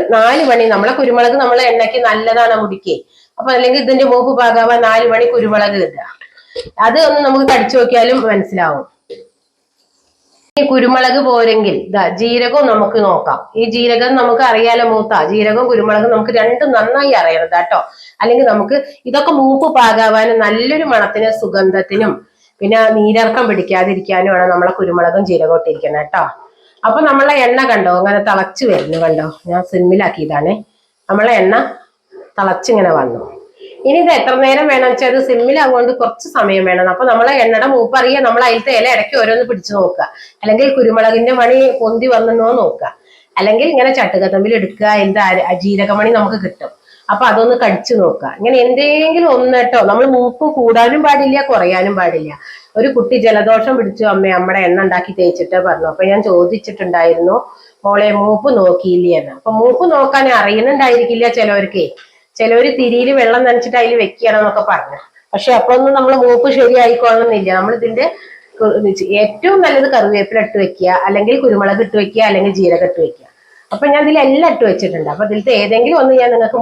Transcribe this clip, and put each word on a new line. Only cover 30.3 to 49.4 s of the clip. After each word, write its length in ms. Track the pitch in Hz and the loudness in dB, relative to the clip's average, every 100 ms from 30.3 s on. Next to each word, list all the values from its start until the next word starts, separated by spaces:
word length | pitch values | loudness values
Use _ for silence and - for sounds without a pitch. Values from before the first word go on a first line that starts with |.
| 147 156 214 - _ _ _ - | -4 -2 -4 -8 _ _ _ -4
നമ്മളെ 240 | 202 220 220 | -2 0 0
എണ്ണ 140 | 185 226 269 - _ _ _ - - - | 2 0 -2 -10 _ _ _ -20 -12 -4
തിളച്ചിങ്ങനെ 540 | 190 180 - 214 190 151 | -4 -2 0 0 2 0
വന്നു. 220 | 131 117 - - - - - - 269 | -2 -6 -12 -20 -20 -20 -20 -6 0
ഇനി 120 | 330 | 2
ഇത് 80 | 339 294 | 2 0
എത്ര 160 | - 262 269 | 0 0 2
നേരം 200 | 277 311 | 2 0
വേണം 160 | 262 254 | 0 0
വെച്ചാൽ 220 | 254 254 | 0 0
അത് 60 | 262 262 | 0 0
സിമ്മിലാവുകൊണ്ട് 640 | 233 247 302 269 247 240 247 | 0 0 2 2 2 0 -2
കുറച്ച് 280 | 233 - - 262 | -4 -6 -6 -2
സമയം 260 | 202 190 185 | 0 0 0
വേണം. 180 | 180 185 | 0 0
അപ്പൊ 100 | 180 254 | 0 0
നമ്മളെ 240 | 226 247 277 | 2 2 2
എണ്ണയുടെ 240 | 226 220 262 | 2 2 0
മൂപ്പ് 220 | 269 233 254 | 0 0 0
അറിയാൻ 220 | 247 277 247 | 0 0 0
നമ്മൾ 140 | 233 247 | 2 0
അതിലത്തെ 240 | 226 277 240 | 0 -2 0
ഇല 80 | 247 233 | 0 -2
ഇടയ്ക്ക് 200 | 214 269 | -2 -2
ഓരോന്ന് 240 | 220 226 247 | 0 0 -2
പിടിച്ച് 220 | 202 202 202 | -6 -6 -2
നോക്കുക, 300 | 180 180 - - - _ | -2 -2 -8 -10 -20 _
അല്ലെങ്കിൽ 260 | 214 220 277 269 | -2 2 2 2
കുരുമുളകിന്റെ 560 | 226 220 220 226 240 254 | 2 2 2 2 0 2
മണി 180 | 233 262 262 - | 2 4 2 0
പൊന്തി 280 | 226 226 254 233 | -2 0 0 0
വന്നെന്നോ 340 | 226 226 226 247 | 2 0 0 0
നോക്കുക, 280 | 175 - - - _ _ _ - | -2 -4 -10 -14 _ _ _ -4
അല്ലെങ്കിൽ 300 | 202 220 311 | 0 0 0
ഇങ്ങനെ 180 | 277 254 262 | 0 0 0
ചട്ടുകത്തമ്പിൽ 540 | 226 - 190 190 208 226 | -2 -2 -2 -2 0 -2
എടുക്കുക, 280 | 190 - 214 214 | -4 -2 0 0
എന്ത് 160 | 196 202 190 | 0 0 0
അര-, 180 | 185 - 180 | 0 -2 -2
ജീരകമണി 480 | 196 202 196 208 220 233 | -2 -2 -2 0 0 0
നമുക്ക് 220 | 208 220 185 | 0 -4 -8
കിട്ടും, 260 | - - - _ _ - | -10 -16 -18 _ _ -6
അപ്പൊ 120 | 208 240 | -2 0
അതൊന്ന് 240 | 214 233 240 | 2 2 2
കടിച്ചു 300 | 220 190 - 226 | 0 -2 -2 0
നോക്കുക. 300 | 175 - - - | 0 -2 -8 -6
ഇങ്ങനെ 180 | 220 262 | 0 2
എന്തെങ്കിലും 680 | 247 254 294 302 311 330 330 | 2 2 0 0 0 0 2
ഒന്ന് 220 | 262 | 2